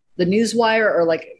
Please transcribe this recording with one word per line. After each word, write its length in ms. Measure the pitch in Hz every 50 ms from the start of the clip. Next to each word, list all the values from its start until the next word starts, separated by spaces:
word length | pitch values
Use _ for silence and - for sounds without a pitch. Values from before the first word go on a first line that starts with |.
| _ _ _
the 100 | - 180
Newswire, 680 | 175 196 220 233 214 226 233 226 220 220 226 214 196 147
or, 120 | 170 170
like, 340 | 165 165 160 - - -